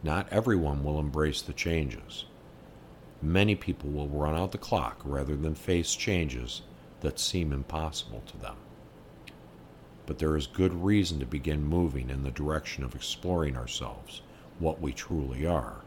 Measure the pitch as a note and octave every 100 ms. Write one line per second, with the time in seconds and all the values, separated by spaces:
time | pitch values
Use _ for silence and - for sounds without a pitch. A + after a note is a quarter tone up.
0 | D#2+ D#2+ G2 F#2 A#2 G2 D2+ C#2+ C#2+ D2+
1 | D2 C#2+ D2+ C#2+ - - - E2 C#2+ -
2 | - - - - - - - - - -
3 | - - D2+ F2+ G#2 G2 - - D2 D2
4 | D2 D2 D2+ D#2+ F#2+ - - G2+ A#1+ -
5 | C#2 C#2 C#2 D2 D#2 D#2 - F2 D#2+ -
6 | - F#2 D#2 B1 A#1+ - - - - -
7 | D2+ - - F#2 D#2 C#2 C2+ D#2 D#2 D2
8 | - A1 A#1 - - - - - - -
9 | - - - - - - - - - -
10 | - D2+ D#2+ D#2 C#2+ - F#2 F2 F#2 G#2
11 | F2+ D#2+ B1+ D2+ C2+ D2+ D2 E2+ E2+ C2+
12 | B1 C2+ C#2 B1+ D2 D#2 - - C2+ -
13 | - - F2+ F2+ D2+ B1+ A#1+ - A#1+ -
14 | - - - - - - E2 - D2+ C2
15 | - E2 C2+ B1+ D#2+ E2 A1+ -